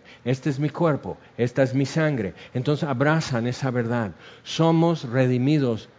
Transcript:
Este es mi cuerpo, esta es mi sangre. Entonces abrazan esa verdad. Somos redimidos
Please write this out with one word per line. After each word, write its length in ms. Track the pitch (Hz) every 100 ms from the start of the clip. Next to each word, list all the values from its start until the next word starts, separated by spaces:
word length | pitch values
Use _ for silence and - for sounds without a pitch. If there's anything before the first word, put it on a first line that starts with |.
| - -
Este 260 | 117 131 160
es 80 | 131
mi 100 | 147
cuerpo, 480 | - 170 139 92 80 - -
esta 240 | 120 -
es 100 | 131
mi 140 | 131 135
sangre. 480 | 160 156 135 95 - -
Entonces 340 | 127 127 147 147
abrazan 600 | 123 143 160 - 120 120
esa 240 | 120 135
verdad. 400 | 123 113 120 107 - - -
Somos 640 | - - 165 165 165 160 127
redimidos 800 | 127 127 123 131 151 127 110 -